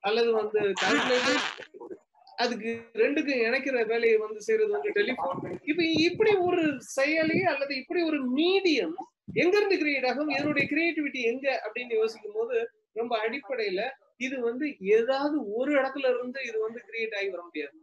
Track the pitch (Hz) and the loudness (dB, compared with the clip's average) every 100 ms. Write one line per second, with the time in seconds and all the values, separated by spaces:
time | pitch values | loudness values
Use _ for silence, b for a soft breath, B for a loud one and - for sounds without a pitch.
0 | 196 226 233 220 214 214 208 190 - 277 | -2 2 2 2 0 0 0 0 2 2
1 | 262 247 247 294 - - - - 339 - | 2 2 2 0 0 -6 -14 -16 -16 -16
2 | _ _ - - 240 220 226 226 - 214 | _ _ -14 -4 -2 -2 -6 -8 -6 2
3 | 254 302 285 262 226 262 277 254 214 233 | 2 2 0 2 2 0 0 0 0 2
4 | 233 214 214 214 - 220 208 208 208 208 | 4 4 2 -6 0 2 2 0 0 0
5 | 220 254 - - - - - 311 330 320 | 0 0 -4 -4 -6 -8 -4 0 2 2
6 | 339 359 440 403 359 359 311 254 - - | 2 2 4 4 4 2 0 -2 -6 -2
7 | 277 320 320 339 370 285 277 269 262 349 | 0 2 2 2 2 0 -2 -6 -4 -2
8 | 330 294 254 262 339 381 381 269 170 349 | 0 0 0 2 2 4 2 2 0 -4
9 | - _ - - 330 415 415 359 294 277 | -12 _ -8 0 2 4 4 2 0 0
10 | 247 240 302 277 294 285 285 302 339 320 | 0 -2 -2 -2 0 0 0 0 0 0
11 | 285 247 233 262 269 254 - 247 240 220 | -4 -2 -2 0 -2 -2 -4 -8 -4 0
12 | 220 220 208 214 233 233 226 _ _ 214 | 0 -2 -10 -6 -2 -2 -4 _ _ -8
13 | 240 226 220 277 294 254 214 185 247 277 | -4 -2 -2 -4 -6 -4 -2 -2 -4 -6
14 | _ - 254 262 233 254 302 - 190 220 | _ -8 -6 -2 -2 -2 -4 -4 4 4
15 | 233 269 294 294 208 220 269 285 262 277 | 4 0 0 -2 -2 -2 0 2 2 0
16 | 262 247 254 262 247 220 220 233 - 226 | 0 0 -2 -8 -6 -4 -4 -6 -10 -6
17 | 220 208 196 175 175 151 143 - | -4 -2 -4 -6 -10 -8 -8 -10